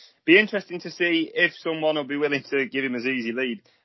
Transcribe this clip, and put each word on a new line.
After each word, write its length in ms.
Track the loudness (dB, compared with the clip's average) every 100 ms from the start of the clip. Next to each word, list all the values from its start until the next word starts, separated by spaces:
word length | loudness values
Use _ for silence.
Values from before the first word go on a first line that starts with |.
| -20 _
Be 140 | 4 6
interesting 400 | 6 -2 -6 -10
to 100 | -10
see 400 | -2 0 0 0
if 180 | 0 0
someone 420 | 0 -6 -2 0 0
will 80 |
be 120 | -2 -2
willing 280 | 0 -2 -2
to 160 | -2 -2
give 180 | -2
him 100 | -4
a 40 | -2
easy 340 | -2 -2 -4
lead. 300 | -4 -4 -6 -12 _